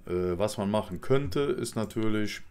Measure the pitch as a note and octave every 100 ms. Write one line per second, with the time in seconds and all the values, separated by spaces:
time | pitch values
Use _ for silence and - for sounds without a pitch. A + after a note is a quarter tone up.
0 | - F2 F2+ F2 G#2 - G2 G#2+ - F2
1 | - C3+ C#3 A#2 C#3+ - A#2+ A#2 G#2 A#2
2 | A2 G#2+ G#2 - -